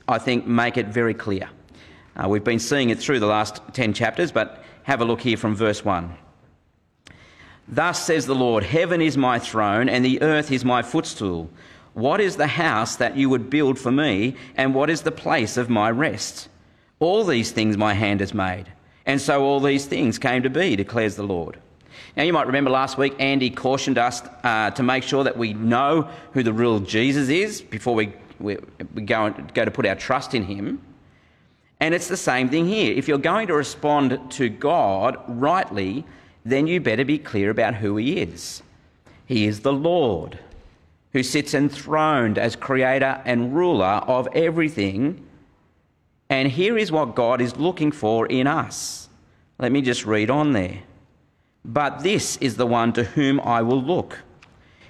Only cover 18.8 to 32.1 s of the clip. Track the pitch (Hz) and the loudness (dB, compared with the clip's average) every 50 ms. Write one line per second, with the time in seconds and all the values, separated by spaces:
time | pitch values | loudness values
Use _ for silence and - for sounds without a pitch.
18.8 | _ _ _ _ - 135 139 139 139 - 143 139 139 139 139 139 135 143 139 139 | _ _ _ _ -4 -2 -2 0 0 2 2 2 4 2 2 2 2 2 2 0
19.8 | 143 - - - 156 117 110 - - 127 123 127 123 131 131 156 190 185 113 95 | -2 -4 -2 0 0 0 0 0 -2 0 0 0 0 0 0 0 0 0 0 0
20.8 | 98 - 110 117 110 104 90 104 101 101 95 85 80 76 - - - - _ _ | -2 -2 -2 -2 0 -2 -2 -4 -4 -4 -4 -4 -6 -8 -10 -16 -20 -20 _ _
21.8 | - - - - - - - - 147 175 175 156 123 123 131 139 143 131 127 131 | -20 -20 -20 -20 -20 -8 -4 -2 0 2 2 2 2 0 0 0 2 2 2 2
22.8 | 135 135 - 131 139 139 139 - 135 135 139 139 127 123 123 - - 127 135 135 | 0 0 0 0 0 0 0 0 0 0 2 2 0 0 -2 -2 0 0 0 0
23.8 | - 143 131 123 123 123 123 - - - - - - 120 113 110 110 101 98 - | 0 0 2 2 2 2 0 -4 -10 -14 -8 -4 -2 0 0 2 0 0 0 0
24.8 | 127 123 127 131 127 - 147 135 139 127 - 117 117 110 104 107 113 113 120 123 | 0 0 0 0 0 0 0 2 2 0 0 -2 -4 -4 -4 -2 0 2 2 2
25.8 | 139 143 160 165 147 - - - - - - 135 120 113 107 110 120 120 113 104 | 2 2 2 0 0 -2 -8 -18 -14 -6 -2 0 0 0 2 2 2 2 2 2
26.8 | 95 92 - 110 120 135 135 147 139 127 147 180 208 214 - - - - - 110 | 0 0 0 2 2 2 2 2 0 2 2 0 0 -2 -4 -10 -12 -12 -12 -6
27.8 | - 123 120 110 107 101 101 - - - - - - 104 98 - - - - - | -2 0 0 0 0 -2 -4 -12 -20 -20 -12 -8 -6 -6 -6 -6 -10 -14 -16 -16
28.8 | 95 - - 127 107 101 117 110 107 107 - - 71 - - 123 113 110 101 - | -14 -12 -10 -6 -2 0 0 0 0 0 -2 -6 -10 -4 -2 0 0 0 0 0
29.8 | 117 98 95 - - - 131 139 135 - - 117 98 92 101 101 101 147 254 277 | 0 0 -2 -2 -2 -2 -2 -2 -2 -2 -4 -4 -4 -4 -6 -6 -6 -8 -8 -8
30.8 | - - - - _ _ _ _ _ _ _ _ _ _ _ _ _ _ _ - | -12 -16 -20 -20 _ _ _ _ _ _ _ _ _ _ _ _ _ _ _ -4
31.8 | 151 160 170 175 170 - | 0 0 0 0 -2 -4